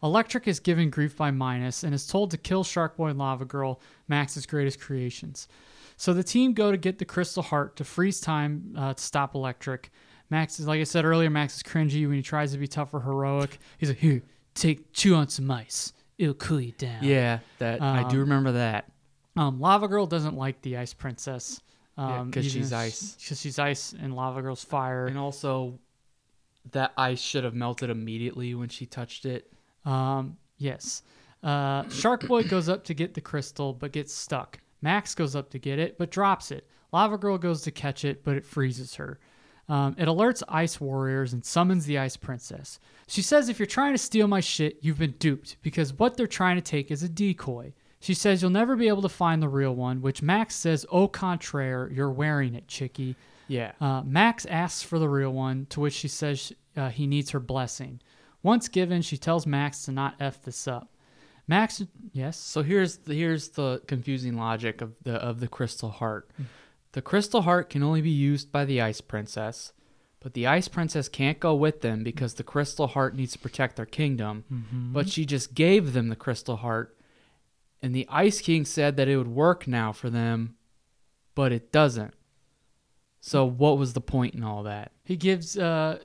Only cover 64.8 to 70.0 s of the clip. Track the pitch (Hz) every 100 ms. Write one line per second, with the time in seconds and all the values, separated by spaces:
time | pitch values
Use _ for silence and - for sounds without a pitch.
64.8 | 117 113 - 117 120 120 120 - 120 -
65.8 | 117 104 113 107 - - 127 - - _
66.8 | _ - - 196 208 240 170 175 175 143
67.8 | 143 160 156 147 139 143 - 143 143 131
68.8 | 113 107 - 107 104 - 107 117 - _
69.8 | _ _